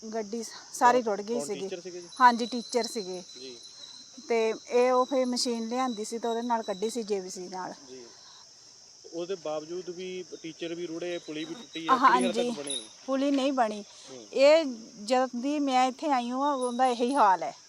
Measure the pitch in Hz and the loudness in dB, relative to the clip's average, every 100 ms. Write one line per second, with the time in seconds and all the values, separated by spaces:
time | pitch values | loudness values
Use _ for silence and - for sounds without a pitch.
0 | 220 220 208 233 220 - - - 240 247 | -6 -8 -6 -8 -8 -14 -14 4 6 6
1 | 226 196 208 240 220 196 190 185 180 175 | 2 -2 -2 -4 -4 -6 -6 -8 -10 -12
2 | 170 - 247 240 233 247 - 247 226 240 | -14 6 6 6 -2 -4 -2 -2 -2 -6
3 | 185 180 - - 131 120 - - - - | -8 -10 -12 -16 -16 -16 -20 -20 -20 -20
4 | - - - 233 220 220 - 247 247 254 | -20 -20 -2 0 0 -2 0 2 4 4
5 | 254 262 254 247 254 233 226 247 262 208 | 2 0 0 0 -2 -2 -4 -2 -2 -4
6 | 214 233 233 233 240 233 220 190 214 240 | -6 -4 -4 -4 -2 -2 -2 -4 -4 -4
7 | 202 202 185 185 175 180 180 - 135 127 | -4 -4 -4 -12 -10 -10 -10 -12 -16 -18
8 | 117 - - - - - - - - - | -18 -20 -20 -20 -20 -20 -20 -20 -20 -20
9 | - 170 175 190 156 156 156 180 180 175 | -12 -8 -6 -6 -4 -6 -6 -10 -10 -10
10 | 185 185 175 143 165 156 170 170 170 165 | -8 -8 -10 -12 -14 -8 -8 -6 -8 -6
11 | 175 170 165 156 160 165 - 160 165 254 | -6 -6 -6 -10 -8 -10 -12 -8 2 4
12 | 254 247 247 220 240 233 277 277 226 - | 6 4 2 0 -2 -4 -8 -10 -12 -16
13 | - 269 277 277 262 262 220 214 202 - | -4 0 2 2 0 2 0 -2 -12 -20
14 | - 139 - - 277 320 294 226 226 214 | -18 -18 -6 6 8 8 4 -6 -12 -14
15 | 208 254 262 240 262 302 277 254 254 254 | 0 2 2 -2 -2 0 2 2 2 0
16 | 311 262 240 254 285 277 247 240 262 233 | 0 0 0 0 0 0 -2 2 2 4
17 | 240 277 214 180 151 - | 2 6 6 6 0 -8